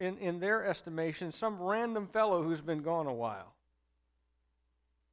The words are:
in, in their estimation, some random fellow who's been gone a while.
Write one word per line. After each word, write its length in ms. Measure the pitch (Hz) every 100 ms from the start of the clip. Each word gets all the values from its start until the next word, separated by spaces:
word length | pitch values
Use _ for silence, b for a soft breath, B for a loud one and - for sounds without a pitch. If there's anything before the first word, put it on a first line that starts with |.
in, 180 | 185 190
in 200 | 190 175
their 260 | 190 220
estimation, 680 | 208 165 - 160 165 151 175
some 280 | - 226 202
random 480 | 180 220 233 220 202
fellow 340 | 220 220 180
who's 180 | 160 160
been 220 | 151 156
gone 240 | 151 170 147
a 60 |
while. 420 | 120 117 98 95 - _ _ _ _ _ _ _ _ _ _ _ _ _ _ _